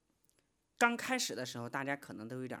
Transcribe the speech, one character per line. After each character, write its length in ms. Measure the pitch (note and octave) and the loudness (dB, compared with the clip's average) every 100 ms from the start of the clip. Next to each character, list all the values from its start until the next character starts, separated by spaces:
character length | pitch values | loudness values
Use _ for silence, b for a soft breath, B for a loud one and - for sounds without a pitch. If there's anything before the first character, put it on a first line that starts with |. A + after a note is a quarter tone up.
| _ _ _ _ _ _ _ - | _ _ _ _ _ _ _ 4
刚 180 | A#3+ A#3 | 4 6
开 220 | - B3+ | 0 0
始 160 | - | 0
的 100 | G#2+ | -2
时 140 | B2+ B2+ | -4 -4
候， 100 | A#2+ | -4
大 160 | C3+ | -2
家 100 | C3+ | 0
可 200 | C#3+ - | -2 -4
能 120 | G2 A2 | -10 -8
都 140 | C3 | -6
有 80 | B2+ | -6
点 100 | A#2+ | -6